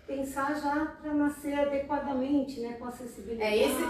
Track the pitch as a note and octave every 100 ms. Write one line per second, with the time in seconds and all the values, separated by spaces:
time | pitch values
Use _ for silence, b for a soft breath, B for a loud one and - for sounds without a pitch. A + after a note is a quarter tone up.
0 | - C#4 C4+ C4+ C#4 D4+ C#4+ D4 D4+ -
1 | D4+ D4 D4 - D4 C#4+ C#4+ C#4 C#4+ C#4
2 | C#4+ B3+ C4+ C#4+ B3+ A#3 A#3 A#3 B3 -
3 | A#3+ - A3 A3+ G#3+ G#3+ C4+ -